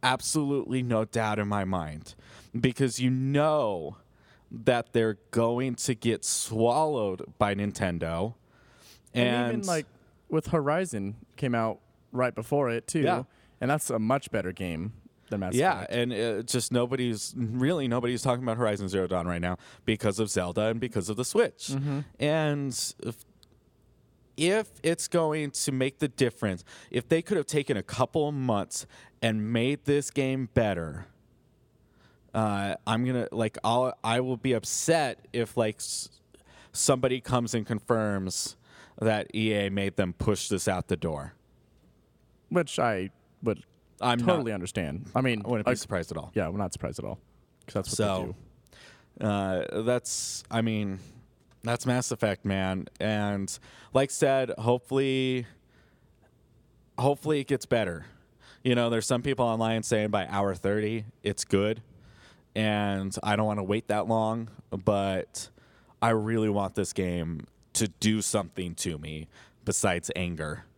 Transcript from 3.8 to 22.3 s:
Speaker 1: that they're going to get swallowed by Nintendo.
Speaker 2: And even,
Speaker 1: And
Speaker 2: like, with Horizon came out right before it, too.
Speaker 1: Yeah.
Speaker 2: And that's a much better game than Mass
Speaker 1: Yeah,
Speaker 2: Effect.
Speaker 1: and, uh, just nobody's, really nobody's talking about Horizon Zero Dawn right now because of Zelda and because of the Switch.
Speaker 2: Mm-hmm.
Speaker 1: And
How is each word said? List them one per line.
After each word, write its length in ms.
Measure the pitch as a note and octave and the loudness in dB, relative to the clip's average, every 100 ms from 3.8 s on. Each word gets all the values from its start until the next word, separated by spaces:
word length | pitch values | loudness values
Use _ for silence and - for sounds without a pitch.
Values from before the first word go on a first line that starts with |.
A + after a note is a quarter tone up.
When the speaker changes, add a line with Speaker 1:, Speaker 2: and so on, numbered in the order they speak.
| D2+ - _ _ _ - _ | -6 -12 _ _ _ -20 _
Speaker 1:
that 420 | A#2 A2+ A#2+ - | -2 2 2 2
they're 240 | A#2+ A2+ G2+ _ | 2 2 0 _
going 440 | A#2 A#2 A#2+ C3 | 2 2 2 -2
to 200 | A#2+ - | -2 -2
get 300 | A#2+ A#2 A2 - | 0 0 0 -2
swallowed 960 | - - A2 A#2 B2+ D#3 C#3 G#2 F#2 - - | -4 -2 2 4 4 2 2 -2 -4 -10 0
by 160 | G#2 | 2
Nintendo. 800 | G2+ G#2 - F#2+ E2+ E2 E2 G#2 A#2 _ _ - - - - - | 2 -2 0 -2 0 -2 -2 -4 -6 _ _ -20 -20 -20 -20 -6
Speaker 2:
And 120 | B2+ B2 | 2 2
even, 280 | A#3+ A#3+ A#3 | 2 0 -2
Speaker 1:
And 60 | F#3+ | 0
Speaker 2:
like, 200 | E3 D3+ - _ _ _ | -2 -2 -16 _ _ _
with 200 | D#3+ - | -2 0
Horizon 680 | E3 C#3+ D#3+ F#3 A2 G2 A2+ - - | 0 2 0 0 -4 -4 -6 -16 -4
came 180 | C3 | 0
out 240 | A#2 A2+ - _ _ _ | 2 0 -2 _ _ _
right 220 | B2+ B2+ | 0 0
before 340 | A2 A2+ D3 C3 | -2 -2 0 2
it, 180 | A#2 - | 0 -2
too. 140 | D#3+ | 0
Speaker 1:
Yeah. 220 | D3 A#2 C3 _ _ _ | 2 0 -4 _ _ _
Speaker 2:
And 80 | B2 | 0
that's 180 | D3 - | 0 0
a 100 | A#2 | 0
much 320 | A2 C#3 - | 2 0 0
better 220 | A2 F#2 | -4 -4
game 400 | F2+ F#2 D#2+ G2 - - _ _ | -4 -4 -4 -6 -10 -20 _ _
than 100 | G#2 | -4
Mass 140 | F#2 | 0
Speaker 1:
Yeah, 220 | A#2 F3 B2+ | 2 2 0
Speaker 2:
Effect. 140 | F2+ | -2
Speaker 1:
and, 200 | A#2 A#2+ | -2 -2
uh, 300 | G#2+ A#2 G#2 | 0 -2 -2
just 280 | A#2+ B2+ - | -2 -2 0
nobody's, 640 | B2 B2 C3 B2 G#2+ - - | 0 2 0 -2 -2 -6 -6
really 520 | A#2 B2 C3 F3 C3 | -4 0 0 2 0
nobody's 320 | A#2 A#2+ A#2+ | 0 0 0
talking 220 | C3+ B2 | 0 0
about 140 | B2+ A2+ | 0 0
Horizon 300 | A#2 G#2 F#2+ | 0 0 0
Zero 180 | F#2+ F2+ | 0 0
Dawn 200 | F2+ F2 | 0 0
right 140 | F2 | -2
now 160 | F2 F2+ - - - | -2 -4 -10 -8 -2
because 320 | A2 A2 G2+ | 0 0 0
of 80 | A2 | 0
Zelda 380 | - F2+ F2+ G#2+ | 0 0 0 0
and 120 | A2+ | 0
because 300 | B2 A2+ F2+ | -2 -4 -2
of 80 | G#2+ | -4
the 80 | |
Switch. 440 | B2+ G#3 A#3 - - | 0 2 2 0 -6
Speaker 2:
Mm-hmm. 280 | C3+ C#3+ C#3 D3 - | -4 -2 -4 -6 -4
Speaker 1:
And 760 | D3 | 0